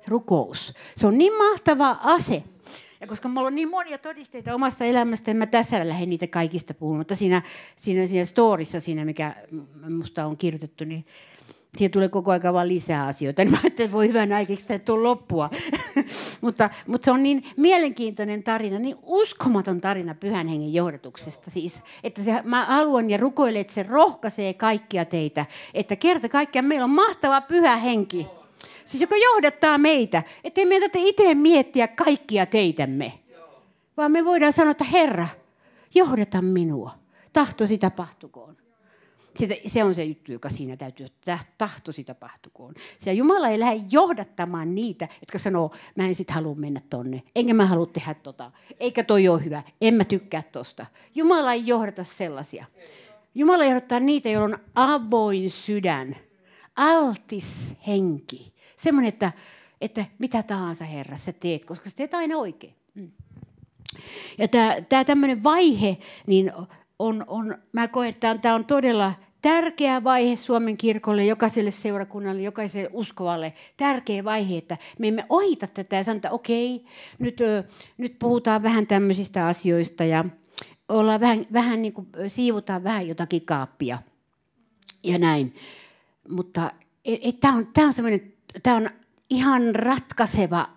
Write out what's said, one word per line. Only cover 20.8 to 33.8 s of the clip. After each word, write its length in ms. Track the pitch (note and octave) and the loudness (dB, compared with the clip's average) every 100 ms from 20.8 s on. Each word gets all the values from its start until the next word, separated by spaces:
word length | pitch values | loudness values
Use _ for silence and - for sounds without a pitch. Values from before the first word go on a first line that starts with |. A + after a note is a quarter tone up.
| F3 C#3+ B2+ - D#3 - - | -2 -4 -14 -18 -18 -18 -14
siis. 320 | F3+ E3 - - - | -10 -10 -10 -18 -12
Että 200 | - - | -12 -6
se, 180 | G3+ A3+ | -2 -2
mä 220 | A#3 B3 A3 | 0 -2 2
haluan 440 | C4+ D4+ B3+ A3+ | 0 2 2 0
ja 80 | G3+ | 0
rukoilen, 440 | C4 C#4 C4 G#3+ | 0 2 0 0
että 120 | G3+ | -6
se 100 | - | -8
rohkaisee 720 | G3 C4+ F4+ - G#3+ G#3 G3 | 0 4 4 2 -8 -6 -6
kaikkia 520 | F#3 A3 G#3+ G#3+ F#3 E3 | -2 -2 -2 -2 -4 -2
teitä, 400 | E3+ D3+ D3+ D3 - - | -4 -4 -4 -6 -10 -10
että 220 | - G#3 G3+ | -6 -4 0
kerta 340 | E4+ F4 - | 2 2 0
kaikkiaan 360 | C#4+ D4 C4 C4+ | -2 -2 0 0
meillä 180 | D4+ | 0
on 60 | B3 | 2
mahtava 520 | D4 G#4+ F#4 C#4+ C4+ | 4 4 2 0 0
Pyhä 360 | C4+ E4+ E4 A3+ | 2 4 4 4
Henki. 500 | A#3+ A3+ G3 F3+ D3+ - - _ - - - | 2 0 -2 -4 -8 -12 -20 _ -20 -20 -10
Siis 120 | C4+ | -2
joka 140 | E4+ G#4 | 0 4
johdattaa 600 | B4 G#4+ C#4+ D4 D#4 D4 | 4 4 2 2 2 4
meitä, 460 | D4 D4 A3 E3 D#3 - | 4 4 2 -2 -4 -10
ettei 220 | - - F4+ | -6 0 4
meidän 260 | F#4+ G4+ | 4 2
tarvitse 320 | F#4+ F#4+ G4+ | 2 2 6
itse 120 | G4 D4 | 6 6
miettiä 520 | D#4 D#4+ C4 C4 A3+ | 6 6 4 2 0
kaikkia 580 | - D4+ F#3+ - G#3 F#3 | 0 2 0 0 0 2
teitämme. 680 | A3 F#3 D#3 C3+ C3+ A#2+ - _ - - _ _ _ | 2 2 0 -2 -4 -8 -12 _ -20 -20 _ _ _